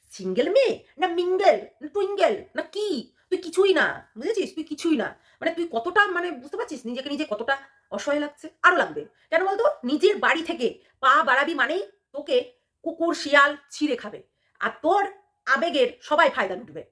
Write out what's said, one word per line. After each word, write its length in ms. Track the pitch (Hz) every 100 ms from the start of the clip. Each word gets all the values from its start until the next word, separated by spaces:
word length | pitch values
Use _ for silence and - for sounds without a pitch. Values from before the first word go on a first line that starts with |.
| _
সিঙ্গেল 360 | - 185 185 285
মেয়ে 220 | 427 523 226 - -
না 80 | 359
মিঙ্গেল 520 | 339 349 370 392 220 202 _
না 80 | 302
টুইঙ্গেল 460 | 403 392 403 330 208 -
না 80 | -
কি? 260 | - 403 415 294 - _ _
তুই 120 | 359
কিছুই 340 | 339 339 392
না, 120 | 330 196 139 -
বুঝেছিস? 400 | - 294 427 294
তুই 100 | -
কিছুই 320 | 311 294 339 285
না। 120 | 175 - _ _
মানে 140 | 330
তুই 140 | 330 339
কতটা, 300 | 226 277 349 415
মানে 220 | 349 349
বুঝতে 260 | 277 269 392
পারছিস 240 | 453 254 226
নিজেকে 220 | 247 269
নিজে 180 | 285 302
কতটা 240 | 208 226 269 - _ _
অসহায় 300 | 208 - 285
লাগছে? 260 | 294 - 320 _
আরো 140 | 349 359
লাগবে। 260 | 180 147 - _ _
কেন 140 | 330 381
বলতো? 180 | 403 480 -
নিজের 320 | 247 294 381 403
বাড়ি 260 | 240 285
থেকে 240 | 320 - 247 - _ _
পা 120 | 262 285
বাড়াবি 320 | 320 254 285
মানেই 280 | 320 247 339 403 _ _
তোকে 240 | 277 294 254 - _ _ _
কুকুর 300 | - 330 330
শিয়াল 420 | 320 285 277 277 294 _
ছিঁড়ে 260 | - 294 240
খাবে, 220 | 208 180 - _ _ _
আর 120 | 214 -
তোর 200 | 311 392 392 - _ _ -
আবেগের 420 | 262 339 277 240 -
সবাই 260 | - 302 330
ফায়দা 240 | - 196 185
লুটবে। 260 | 240 160 -